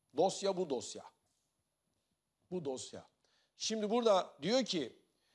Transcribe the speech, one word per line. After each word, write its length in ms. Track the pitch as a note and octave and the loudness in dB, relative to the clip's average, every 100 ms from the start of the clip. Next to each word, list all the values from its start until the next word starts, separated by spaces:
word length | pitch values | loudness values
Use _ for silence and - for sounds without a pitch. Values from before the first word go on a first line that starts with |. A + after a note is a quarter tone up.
| _ C3 | _ 2
Dosya 400 | F#3 - G3 F#3 | 2 2 -2 -2
bu 140 | F3 | -2
dosya. 340 | A#2+ - G2+ - _ _ _ _ _ _ _ _ _ _ _ _ _ _ | -4 -6 -14 -18 _ _ _ _ _ _ _ _ _ _ _ _ _ _
Bu 140 | F3+ | -6
dosya. 440 | C#3+ B2+ - G2 - _ _ _ _ - | -6 -8 -10 -16 -18 _ _ _ _ -8
Şimdi 340 | - A3 G#3 | -6 -2 0
burada 460 | A#3+ A3+ F#3 - - | 4 6 6 2 -4
diyor 220 | F3 C4 | 0 2
ki, 380 | G#3 E3+ A#2 - _ _ _ | 2 -2 -4 -8 _ _ _